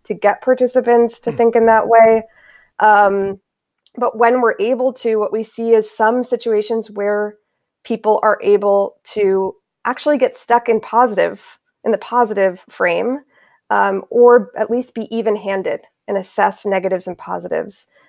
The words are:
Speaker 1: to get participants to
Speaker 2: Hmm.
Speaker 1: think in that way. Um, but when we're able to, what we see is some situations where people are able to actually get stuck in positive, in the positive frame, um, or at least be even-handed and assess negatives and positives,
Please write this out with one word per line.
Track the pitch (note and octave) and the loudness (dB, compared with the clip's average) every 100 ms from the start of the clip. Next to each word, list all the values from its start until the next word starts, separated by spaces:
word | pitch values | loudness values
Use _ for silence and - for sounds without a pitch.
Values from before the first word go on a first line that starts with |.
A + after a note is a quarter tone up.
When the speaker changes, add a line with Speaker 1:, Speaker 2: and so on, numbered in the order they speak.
Speaker 1:
to | - | -12
get | F#3+ G3+ - | -2 0 0
participants | - B3+ B3 B3+ A#3 A#3 A#3 A3+ | 0 0 0 0 2 2 2 -2
to | - | -8
Speaker 2:
Hmm. | - | 0
Speaker 1:
think | A#3 A#3 | 0 2
in | A3+ | 4
that | A3 G#3+ | 4 4
way. | A#3 A3+ A3 A3 _ _ _ _ - | 6 6 4 0 _ _ _ _ 0
Um, | A3 G#3 G3+ G3 G3 G3 _ _ _ _ _ - | 4 4 4 2 -4 -8 _ _ _ _ _ -6
but | A#3 A3 | -4 2
when | A#3 B3+ | 2 2
we're | A3+ - | 0 0
able | G#3+ B3 B3+ | -2 -2 -2
to, | - A#3 G#3+ | -4 -4 -2
what | G#3 | -2
we | A3 | -4
see | A3 - A3+ | -6 -6 0
is | A3+ G#3+ | 2 2
some | - A3 B3 | 0 0 0
situations | B3 A#3+ A#3 G#3+ G#3+ A3+ G#3+ | -2 -4 -2 -2 -2 -4 -6
where | G#3 G3+ G#3 G#3 G#3 _ _ _ _ | -6 -4 -2 -4 -10 _ _ _ _
people | - A3+ G#3+ G#3+ | -8 -4 0 2
are | G#3+ G3+ | 2 0
able | - G3+ G3+ G3+ G3 - | 2 2 2 0 0 -6
to | - G#3+ G3 F#3+ F#3+ - _ _ | -12 -2 0 0 -2 -8 _ _
actually | - B3+ D4+ D4 | -8 -4 0 0
get | B3+ - | 0 -2
stuck | - A#3 A#3 | 0 0 0
in | A3+ | -2
positive, | - A3+ B3 G3 E3+ G3+ - - _ _ | 0 0 2 2 -2 -4 -16 -20 _ _
in | - | -4
the | G3+ | -4
positive | - A#3+ A3+ G3+ F#3+ F3+ - | -2 -2 0 0 -2 -2 -12
frame, | - F3+ F3 G#3 C#4 - _ _ _ - | -4 -2 -2 -4 -6 -10 _ _ _ -4
um, | G3+ G3 G3 - | 0 0 -2 -4
or | A#3 A#3+ A#3+ G3 - | 4 6 6 4 -6
at | G#3+ | -4
least | A#3+ B3 | -4 -4
be | - A3 | -8 -8
even-handed | A3+ A3+ G#3 G3 G3 E3 - _ _ - | -4 -2 -4 -4 -6 -4 -8 _ _ -8
and | G3 | -6
assess | F#3 - G3+ G3 G#3 | -6 -2 0 -2 -4
negatives | F#3+ F#3 F#3 F3+ | -2 -2 -4 -6
and | F3+ | -12
positives, | - F3+ F3 D#3+ G3+ - - _ | -10 -10 -6 -6 -8 -12 -20 _